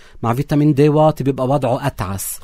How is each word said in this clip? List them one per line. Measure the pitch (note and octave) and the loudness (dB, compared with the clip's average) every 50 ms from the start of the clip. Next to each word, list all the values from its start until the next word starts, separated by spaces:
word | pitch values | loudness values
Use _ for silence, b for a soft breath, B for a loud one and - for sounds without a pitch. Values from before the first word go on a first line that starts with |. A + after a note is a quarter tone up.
| b b b b - | b b b b -2
مع | A2+ A#2+ | -2 -2
فيتامين | C3 C#3+ - D3+ C#3+ D3 D3+ D3 | -2 -2 -2 0 2 2 2 4
دي | C3 D3 D3+ | 4 4 4
واطي | D3 D3+ D#3 D#3 D3+ - C3 | 4 4 4 2 2 0 -2
بيبقى | C#3 C3 C3 C3 | -2 -2 -2 -2
وضعه | B2+ C#3+ D3 C3 A#2 B2 B2+ C#3 | -2 0 0 0 -2 -2 -2 -2
أتعس. | C3+ - - G#2 F2+ G2 G2 - - - - | -4 -4 -4 -6 -6 -6 -8 -8 -10 -12 -14